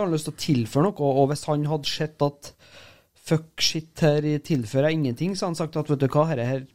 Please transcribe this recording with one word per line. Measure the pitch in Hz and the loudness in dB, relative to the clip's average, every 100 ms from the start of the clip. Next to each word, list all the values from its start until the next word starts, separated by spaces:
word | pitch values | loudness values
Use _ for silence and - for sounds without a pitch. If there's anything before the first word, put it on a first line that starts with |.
har | 196 | 0
han | |
lyst | 160 156 | -2 -4
til | - | -6
å | - | 0
tilføre | 131 110 139 | 0 2 2
noe, | 185 196 143 | 0 0 0
og | 135 139 | 2 2
hvis | 147 - | 0 -2
han | 151 147 | -2 0
hadde | 156 143 | -2 -4
sett | - 156 - | -4 -6 -2
at | 143 - - - - - - - _ | -2 -2 -14 -20 -20 -20 -20 -20 _
fuck | _ - 160 160 - | _ -2 -2 -2 -2
shit, | - 160 160 - | -2 -2 -6 0
her | 160 147 | 2 4
i | 151 147 | 2 -2
tilfører | - 151 110 135 151 | 0 -2 0 2 2
jeg | 160 | 2
ingenting, | 139 120 170 | -2 -2 -4
så | 190 190 | -4 -4
har | |
han | 165 | -4
sagt | 160 160 | -4 -4
at, | 147 | -2
vet | 139 | 0
du | 139 | 2
hva, | 147 160 | 2 2
herre | 139 120 | 0 -2
her, | 131 135 | -4 -6